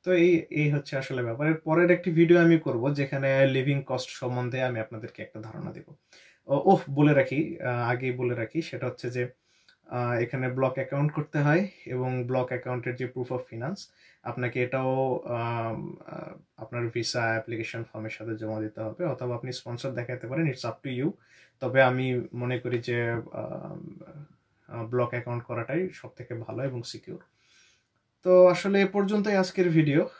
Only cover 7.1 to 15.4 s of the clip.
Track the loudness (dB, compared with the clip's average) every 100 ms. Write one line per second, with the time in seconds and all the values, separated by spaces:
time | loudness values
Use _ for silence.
7.1 | 6 4 0 -2 -4 -4 -2 0 0 -2
8.1 | -2 -4 -4 -4 -6 -8 -8 -8 -6 -8
9.1 | -4 -6 _ _ _ _ _ -10 -4 -2
10.1 | -2 -2 -2 -4 0 0 -2 -4 0 0
11.1 | -2 -4 0 4 2 0 -8 -8 -4 -4
12.1 | -4 -2 -2 -2 -6 -6 -6 -6 -6 -8
13.1 | -6 -6 -8 -8 -8 -8 -8 -14 _ _
14.1 | _ -10 -6 -4 -2 -2 -2 -2 0 0
15.1 | -2 -4 -4